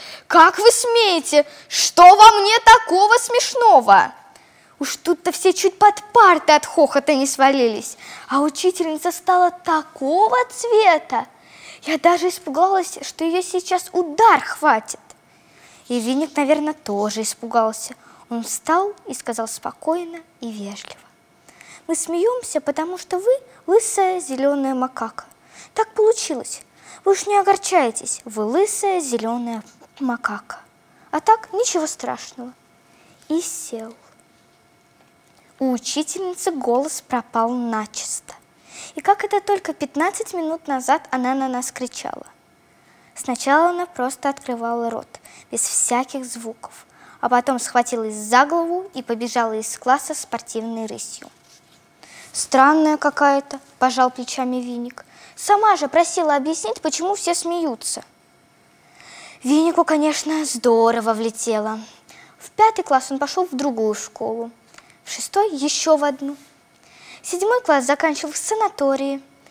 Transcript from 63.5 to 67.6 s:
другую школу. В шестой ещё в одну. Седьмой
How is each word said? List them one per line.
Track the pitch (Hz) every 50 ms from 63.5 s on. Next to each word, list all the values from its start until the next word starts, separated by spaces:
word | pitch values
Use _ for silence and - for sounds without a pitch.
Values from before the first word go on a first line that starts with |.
| 277
другую | 254 277 285 240 220 220 214 208
школу. | 208 - - - - 226 226 226 233 233 233 233 _ _ _ _ - - _ _ _ _
В | -
шестой | - - - - - 392 415 415 311
ещё | 269 277 294 - - - 330 311
в | 285 294
одну. | 294 269 269 277 277 285 - - _ _ _ _ _ _ _ _ _ _ - - - - -
Седьмой | - - 359 349 392 440 494 494